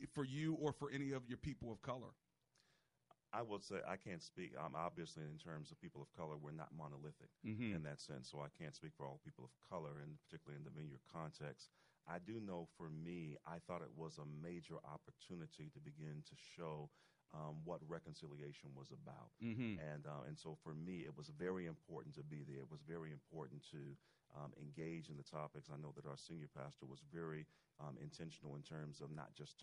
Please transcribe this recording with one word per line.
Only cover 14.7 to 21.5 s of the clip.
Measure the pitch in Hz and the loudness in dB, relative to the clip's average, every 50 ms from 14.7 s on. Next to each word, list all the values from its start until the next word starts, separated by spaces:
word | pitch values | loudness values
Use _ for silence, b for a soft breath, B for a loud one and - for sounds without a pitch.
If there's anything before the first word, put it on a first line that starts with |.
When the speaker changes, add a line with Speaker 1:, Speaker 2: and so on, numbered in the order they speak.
| 82 73 - | -4 -4 -4
Speaker 2:
opportunity | 71 76 76 - - - - - - 92 87 80 76 - - 78 76 | -4 -6 -6 -6 -10 -16 -12 -8 -4 -2 -2 -2 -4 -4 -6 -6 -6
to | - 73 | -6 -6
begin | 73 73 71 76 78 78 73 76 76 - | -8 -8 -6 -4 -2 -2 -2 -2 -4 -6
to | - - - - - | -10 -14 -12 -10 -4
show, | - 85 80 78 76 76 76 b b b b b b b - 78 | -2 0 2 2 0 0 -4 b b b b b b b -8 -4
um, | 78 78 76 76 78 78 | -2 0 0 0 0 0
what | 85 87 78 78 76 | 0 0 0 0 0
reconciliation | 85 82 - 80 73 - - 76 71 71 73 71 71 - - 71 69 | -2 -2 -2 -4 -6 -6 -6 -6 -4 -4 -4 -4 -6 -6 -8 -8 -6
was | 67 67 - | -6 -6 -8
about. | 62 76 71 69 69 67 60 - - - 110 | -8 -8 -8 -8 -8 -8 -10 -12 -6 -2 0
Speaker 1:
Mm-hmm. | 117 110 110 123 113 104 87 | 2 4 4 4 4 4 2
Speaker 2:
And, | 76 76 76 76 73 73 | 2 2 0 0 0 0
uh, | 73 73 60 71 | 0 0 0 0
and | 76 76 | -2 -2
so | - 80 78 - - | -2 -2 -4 -2 -2
for | 80 78 | -2 0
me, | 78 80 90 92 87 71 | 0 2 2 2 2 0
it | 73 73 73 | 0 -2 -4
was | 73 76 | -4 -6
very | 73 73 85 90 | 0 4 4 6